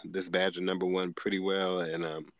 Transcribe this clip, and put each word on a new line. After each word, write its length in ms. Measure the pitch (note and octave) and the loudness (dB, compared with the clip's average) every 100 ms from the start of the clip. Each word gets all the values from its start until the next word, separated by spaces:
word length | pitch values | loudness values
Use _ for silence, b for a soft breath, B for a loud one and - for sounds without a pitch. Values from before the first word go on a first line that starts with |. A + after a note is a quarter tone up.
this 240 | - F#2+ F2 | -8 -4 0
badge 280 | F2+ F#2 F2 | 2 2 2
of 80 | |
number 220 | F#2 F#2 F#2 | 0 2 2
one 260 | F#2 F2+ | 2 0
pretty 260 | F2 G#2+ G2 | -2 -2 0
well, 420 | F#2+ G2 F#2+ F2+ | 2 2 2 0
and, 220 | E2+ E2 | 0 -2
um, 280 | E2 D#2 D#2 - | -4 -4 -10 -16